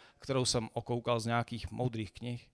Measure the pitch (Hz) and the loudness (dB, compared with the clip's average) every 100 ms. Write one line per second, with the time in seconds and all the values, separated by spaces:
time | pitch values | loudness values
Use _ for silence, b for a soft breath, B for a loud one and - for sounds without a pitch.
0 | b _ - 131 120 123 113 117 120 120 | b _ 0 2 2 2 0 -4 -2 0
1 | 120 117 113 117 - 117 - 110 127 113 | 2 2 4 2 0 -4 -6 -2 0 0
2 | 101 - 120 120 - | -4 -6 -6 -6 -10